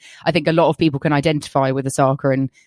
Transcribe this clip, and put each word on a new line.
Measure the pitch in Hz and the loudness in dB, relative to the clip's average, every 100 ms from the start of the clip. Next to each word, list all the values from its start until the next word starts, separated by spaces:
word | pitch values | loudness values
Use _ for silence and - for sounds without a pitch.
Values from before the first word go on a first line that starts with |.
| - - - | -10 -8 -4
I | |
think | 165 151 | -2 0
a | |
lot | 165 156 | 2 2
of | 156 | 2
people | 165 135 | 0 0
can | 160 | -2
identify | 147 160 151 - 139 135 | 0 0 -2 -2 -2 0
with | 131 135 | -2 -4
Osaka. | - 135 135 139 | 0 0 2 0
And | 131 135 _ | -2 -2 _